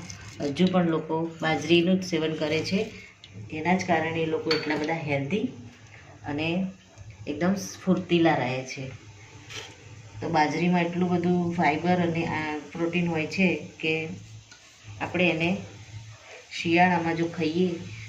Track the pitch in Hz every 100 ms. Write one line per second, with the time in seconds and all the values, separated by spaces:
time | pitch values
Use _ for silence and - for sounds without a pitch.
0 | - - - - 147 139 185 180 170 160
1 | - 160 165 - 160 156 151 175 170 185
2 | - 160 160 156 151 156 143 190 220 -
3 | - - - - - 156 165 190 180 165
4 | 160 165 160 156 165 151 151 151 151 160
5 | 143 139 135 202 247 - - - - -
6 | - - 139 143 160 175 190 - - -
7 | - - - 147 175 196 - - 185 175
8 | - 170 160 139 123 131 131 135 127 -
9 | - - - - - - - - - -
10 | - - 156 160 147 156 175 180 170 175
11 | 175 175 170 180 170 170 156 156 175 180
12 | 170 165 160 156 156 151 - 170 170 175
13 | 170 165 147 - 185 151 - - 160 160
14 | 160 185 - - - - - - - -
15 | 156 175 180 160 165 202 - - - -
16 | - - - - - - 170 170 180 170
17 | 165 165 170 - 156 170 185 165 - -